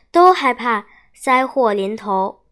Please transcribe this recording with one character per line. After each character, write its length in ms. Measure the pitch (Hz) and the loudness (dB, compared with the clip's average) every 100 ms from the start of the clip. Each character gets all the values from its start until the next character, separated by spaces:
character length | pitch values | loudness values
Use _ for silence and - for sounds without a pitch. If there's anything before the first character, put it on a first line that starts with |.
| _ | _
都 220 | 349 359 | 4 4
害 200 | 370 269 | 4 0
怕 340 | 240 240 220 - _ _ _ | -2 -4 -6 -8 _ _ _
灾 240 | - 254 262 | -2 0 0
祸 260 | 269 233 | 0 0
临 240 | 202 196 220 | 0 -4 -8
头 460 | 208 190 196 - _ | -6 -4 -4 -8 _